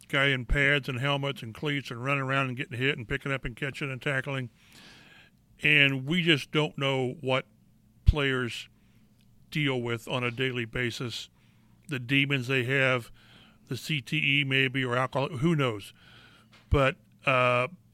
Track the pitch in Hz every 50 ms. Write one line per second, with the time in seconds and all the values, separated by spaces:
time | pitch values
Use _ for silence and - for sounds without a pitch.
0 | - - - 139 139 139 135 127 120 - - 143 139 139 143 143 131 143 131 123
1 | 139 143 143 139 139 139 135 - 127 113 104 - 160 147 143 139 123 - 127 117
2 | 123 139 143 139 135 131 135 139 135 127 123 123 143 - 123 113 131 139 156 143
3 | 113 - 139 135 - 143 135 127 - 135 117 - 156 135 120 - 151 139 131 120
4 | - 151 139 131 - 143 139 135 127 117 _ _ - - - - - - - -
5 | - - - - - _ _ _ _ _ - - - 147 151 147 143 139 135 135
6 | 131 143 170 180 160 170 156 135 - - - 151 151 156 - 143 139 135 135 131
7 | 131 123 - - 131 127 127 131 - _ _ _ _ _ _ _ _ _ _ _
8 | - - - 151 139 135 131 127 123 113 - - - - _ _ _ _ _ -
9 | _ _ _ _ _ _ _ - - - - 156 147 135 131 123 117 120 117 110
10 | - - 139 127 123 120 120 120 131 131 123 123 117 110 - 127 123 117 - -
11 | 135 117 - - - - _ _ _ _ _ _ _ _ - _ _ - 147 127
12 | 123 117 139 139 143 139 143 135 120 127 135 131 117 127 139 139 131 131 127 123
13 | 113 - - - - - - - - - _ _ _ - 135 113 - - 156 139
14 | - - 156 151 151 143 139 143 143 135 131 135 135 131 127 135 131 123 120 127
15 | 131 123 - 135 139 151 160 117 143 175 170 147 135 123 107 101 - - - -
16 | - - - - - - - - _ _ - - _ - - 143 135 131 - _
17 | _ _ _ _ - 143 131 127 127 123 123 123 123 - - - _ _